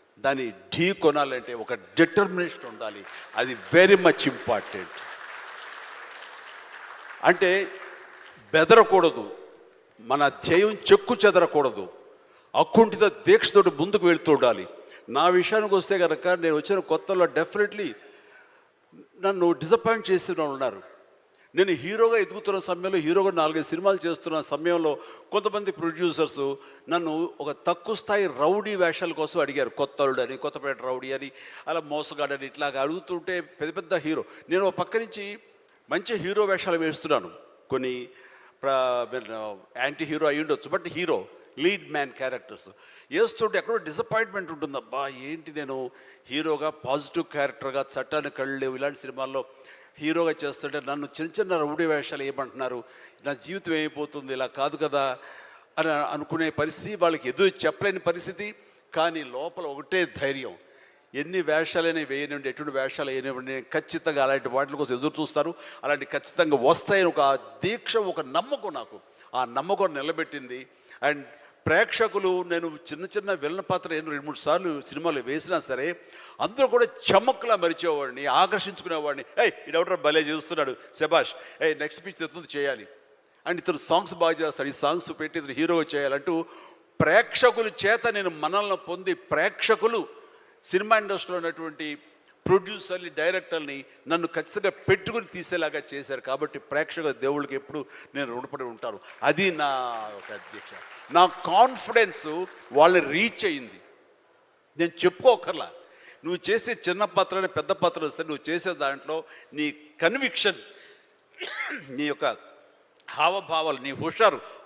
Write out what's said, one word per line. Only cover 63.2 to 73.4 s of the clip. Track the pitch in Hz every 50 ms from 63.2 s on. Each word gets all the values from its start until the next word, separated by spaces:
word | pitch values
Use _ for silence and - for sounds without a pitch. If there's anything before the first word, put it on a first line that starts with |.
| 127 139 131 127 127 131 135
నేను | 135 127 - -
ఖచ్చితంగా | 156 - - - 165 - 165 156 139 135
అలాంటి | 131 135 135 123 131
వాటి | 120 131 143 139 143
కోసం | 143 147 123 127
ఎదురు | 123 131 156 151 -
చూస్తాను, | 156 139 - 151 147 160 170 - - - - - -
అలాంటి | 135 147 143 135
ఖచ్చితంగా | - 165 143 - - - - 170 156 147
వస్తాయని | 131 117 139 165 - - - 202 196 185 170
ఒక | - 151 143 139 139
దీక్ష, | 131 - - - - - 180 226 233 - - -
ఒక | 226 208 190 170 160
నమ్మకం | 151 127 131 165 202 269 294 269 - 202 156
నాకు, | 131 113 - - 98 - _ _ _ - - -
ఆ | 127 127
నమ్మకం | 117 120 131 143 175 202 190 196 180 151
నిలబెట్టింది. | 139 139 151 165 156 160 - 143 143 131 123 123 127 131 - _ _ _ _ - - 120 143
And | 147 143 135 - - - - - _ _ _
ప్రేక్షకులు, | - 156 180 233 - - - 233 - - 202 196 185 185 180 180
నేను | 175 170 170 170 165 151 147 - - 151
చిన్న | 147 180 185 -
చిన్న | 208 190 202 196
విలన్ | 160